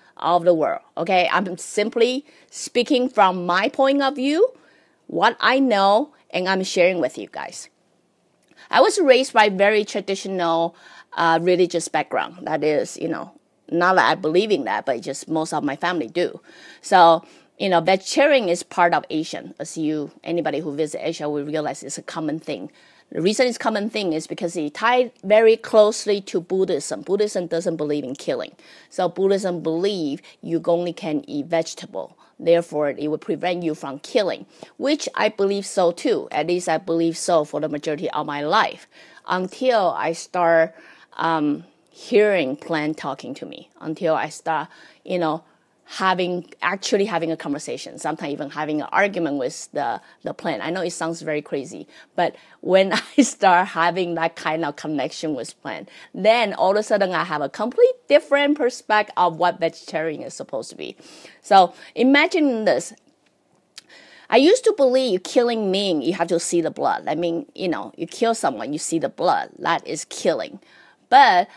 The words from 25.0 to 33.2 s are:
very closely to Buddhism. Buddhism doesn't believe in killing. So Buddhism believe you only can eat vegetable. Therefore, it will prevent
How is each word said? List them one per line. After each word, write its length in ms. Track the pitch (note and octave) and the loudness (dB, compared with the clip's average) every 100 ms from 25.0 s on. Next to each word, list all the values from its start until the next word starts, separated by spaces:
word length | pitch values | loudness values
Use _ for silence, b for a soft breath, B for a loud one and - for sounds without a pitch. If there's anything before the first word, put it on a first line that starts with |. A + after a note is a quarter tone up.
| B3 - | 0 -4
very 340 | F#3+ G#3+ A3+ A3+ | 2 4 6 4
closely 640 | - A3 G#3 - G#3 G3+ | 4 4 6 4 -2 -2
to 180 | G3 F#3 | -2 -6
Buddhism. 640 | E3+ F#3+ F#3 E3+ - G2 | -2 0 0 -2 -4 -8
Buddhism 440 | - G3+ G#3 G3 E3+ | -2 0 0 -2 -4
doesn't 300 | E3+ F3+ D#3+ | -2 -2 -2
believe 260 | D3 D3 | -2 -2
in 140 | C3 C#4 | -4 -8
killing. 400 | - B2 - - B B B | -4 -4 -6 -14 B B B
So 180 | - F3+ | -4 -2
Buddhism 520 | F3 G3 G3 F#3+ F3 | 0 2 2 0 -4
believe 580 | D#3 D#3+ G3 G3 D3+ C#3 - B | -4 -2 -2 -2 -4 -6 -10 B
you 180 | - E3 E3+ | -4 -2 0
only 260 | E3+ F3 | 0 0
can 300 | E3 F3 D3+ - | -6 -6 -6 -6
eat 160 | D3 E3 | -8 -2
vegetable. 720 | E3 E3 - - F2+ C2 _ b b | -2 -2 -8 -12 -12 -12 _ b b
Therefore, 500 | E3 E3+ E3+ D3+ D3 | 2 2 2 -2 -2
it 160 | - D3+ | -2 -4
will 120 | |
prevent 440 | D3+ | -6